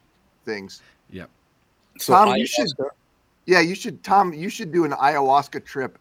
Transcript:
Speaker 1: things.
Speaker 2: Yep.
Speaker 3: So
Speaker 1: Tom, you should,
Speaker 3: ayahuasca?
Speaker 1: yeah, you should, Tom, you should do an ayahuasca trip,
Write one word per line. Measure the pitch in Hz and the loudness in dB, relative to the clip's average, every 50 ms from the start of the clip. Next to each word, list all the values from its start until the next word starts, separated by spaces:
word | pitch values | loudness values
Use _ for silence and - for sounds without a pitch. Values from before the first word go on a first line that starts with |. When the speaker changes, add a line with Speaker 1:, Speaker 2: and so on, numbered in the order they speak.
| _ _ _ _ _ _ _ _ - | _ _ _ _ _ _ _ _ -12
Speaker 1:
things. | 113 107 101 98 98 - - _ _ _ _ _ _ | -10 -10 -10 -12 -16 -20 -20 _ _ _ _ _ _
Speaker 2:
Yep. | - 92 - - _ _ _ _ _ _ _ _ _ _ _ _ _ - | -18 -18 -18 -20 _ _ _ _ _ _ _ _ _ _ _ _ _ -8
Speaker 3:
So | - - | 0 4
Speaker 1:
Tom, | 180 190 214 160 127 | 6 6 6 6 4
you | - 240 | 0 -2
should, | - - 294 247 165 135 - | -2 -2 -2 -2 -4 -4 -6
Speaker 3:
ayahuasca? | 131 143 - _ _ _ _ _ _ _ _ _ - | -8 -8 -10 _ _ _ _ _ _ _ _ _ -2
Speaker 1:
yeah, | 170 185 175 | 2 4 4
you | 165 170 190 | 4 2 -2
should, | - - 233 139 175 - | -6 -10 -12 -12 -8 -2
Tom, | 190 190 202 196 180 151 | 2 2 2 2 2 -2
you | 151 175 214 | -8 -10 -10
should | - - 226 160 | -10 -10 -8 -4
do | 143 175 160 | -2 0 0
an | 147 | 0
ayahuasca | 139 - 135 143 156 143 139 135 135 143 135 - - 135 - | 0 0 0 2 2 2 2 2 2 2 0 -2 -10 -12 -12
trip, | - - 139 131 127 - _ | -10 -8 -8 -8 -8 -8 _